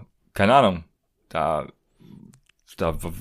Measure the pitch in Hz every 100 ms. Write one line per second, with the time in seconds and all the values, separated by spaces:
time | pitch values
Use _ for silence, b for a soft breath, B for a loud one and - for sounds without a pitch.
0 | - _ _ - 101 139 110 87 - _
1 | _ _ _ 82 78 76 - _ _ _
2 | 139 - - - _ _ _ - 85 76
3 | 85 92